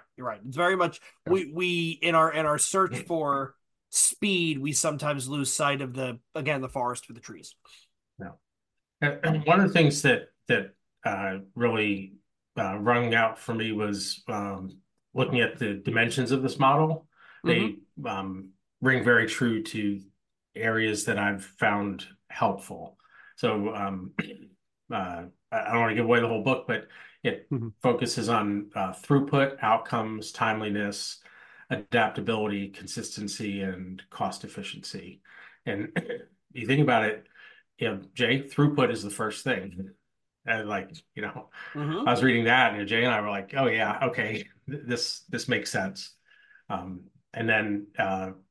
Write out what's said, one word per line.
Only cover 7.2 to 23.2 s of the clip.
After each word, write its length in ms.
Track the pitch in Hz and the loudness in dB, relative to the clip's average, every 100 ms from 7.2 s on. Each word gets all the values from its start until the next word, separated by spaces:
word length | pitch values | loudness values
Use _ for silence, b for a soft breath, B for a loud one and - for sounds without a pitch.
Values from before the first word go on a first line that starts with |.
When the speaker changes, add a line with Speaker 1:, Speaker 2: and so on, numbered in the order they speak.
| - 90 - - _ b b _ _ - | -18 -18 -18 -20 _ b b _ _ -16
Speaker 3:
Yeah. 120 | 90 - _ _ _ _ _ _ | -16 -16 _ _ _ _ _ _
And, 180 | 143 - | -2 0
and 220 | 160 156 156 | 0 2 6
one 140 | 185 | 6
of 80 | 180 | 8
the 60 | |
things 280 | 170 151 - | 6 6 6
that, 260 | 135 117 - _ - | 4 4 0 _ 0
that, 260 | 113 95 - _ _ 95 | 0 0 -12 _ _ -4
uh, 340 | 98 98 95 - 120 | -2 -4 -6 -10 -2
really, 580 | 117 110 104 98 95 - _ _ _ - | 0 2 0 -2 -6 -18 _ _ _ -6
uh, 200 | 107 104 | -4 0
rung 340 | 107 120 120 | 2 4 4
out 240 | 113 113 - | 2 2 0
for 160 | - | -6
me 180 | 113 110 | -4 -2
was, 500 | 107 104 98 - - - | -2 -2 -2 -6 -8 -6
um, 500 | 104 101 95 95 - _ _ _ | -6 -6 -8 -10 -14 _ _ _
looking 280 | 131 123 123 | -2 0 2
at 180 | 110 - | 2 0
the 140 | 110 | -4
dimensions 580 | 95 - 113 117 131 120 | -2 0 2 2 2 2
of 100 | 131 | 2
this 160 | 131 - | 0 4
model. 500 | 135 147 160 - - b b b | 4 6 4 0 -8 b b b
They, 160 | 170 - | 0 2
Speaker 2:
Mm-hmm. 480 | 80 - - - - | 0 -4 -14 -12 -8
Speaker 3:
um, 420 | 95 95 92 98 _ _ _ | -6 -6 -10 -14 _ _ _
ring 240 | 131 127 | 2 4
very 240 | 120 117 110 | 6 6 4
true 360 | - 120 110 | 2 2 2
to 380 | - 110 104 98 - _ _ _ _ - | -2 -2 -2 -2 -8 _ _ _ _ -4
areas 500 | 113 110 110 104 - | 0 2 0 0 0
that 120 | 104 | 0
I've 260 | 101 98 | 0 -2
found 600 | - - 110 101 101 95 - - _ | -8 -2 0 2 -2 -6 -12 -20 _
helpful. 680 | - 110 95 - 85 - - b b | 0 0 0 -8 -14 -14 -18 b b